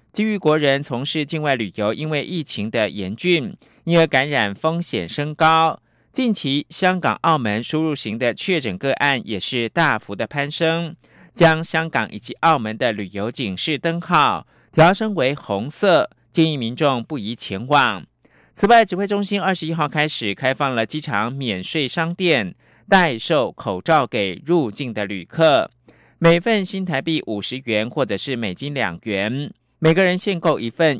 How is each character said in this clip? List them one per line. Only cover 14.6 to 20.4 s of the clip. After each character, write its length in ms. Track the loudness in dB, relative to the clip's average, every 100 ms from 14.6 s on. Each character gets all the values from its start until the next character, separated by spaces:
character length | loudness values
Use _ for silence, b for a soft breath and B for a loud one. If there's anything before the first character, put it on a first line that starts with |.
| b
调 220 | 6 6
升 220 | 6 -2
为 200 | 0 0
红 360 | -2 -4 -4 -4
色， 400 | 0 4 4 2 _ _
建 220 | 2 2
议 60 | 0
民 180 | -4 0
众 260 | 0 0
不 160 | -4 -8
宜 160 | -6
前 320 | -8 -8 -6 2
往。 380 | 2 2 0 -10 _ b b b
此 140 | 0 6
外， 180 | 6
指 100 | 6
挥 120 | 0 -2
中 180 | -2
心 160 | -2 -2
二 140 | -2
十 120 | -2 -4
一 60 |
号 160 | -2 -2
开 180 | 0 -2
始 280 | -2 -4
开 180 | -2